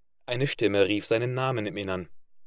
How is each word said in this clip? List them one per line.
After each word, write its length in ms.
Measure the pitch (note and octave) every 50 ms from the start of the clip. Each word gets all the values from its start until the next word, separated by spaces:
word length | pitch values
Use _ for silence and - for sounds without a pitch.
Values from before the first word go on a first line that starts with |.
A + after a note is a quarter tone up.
| _ _ _ _ -
Eine 220 | - B2 B2 C3+ C#3
Stimme 380 | - - A2+ G2+ G2+ G2+ G2 F#2
rief 160 | G#2+ G#2 -
seinen 280 | - A2+ A2+ A#2+ B2+ B2+
Namen 320 | B2+ C3 C3 B2+ A#2 G#2
im 120 | G#2 F2 G#2
Innern. 320 | G2+ F#2+ F#2 F#2 E2+ - - - - - - - -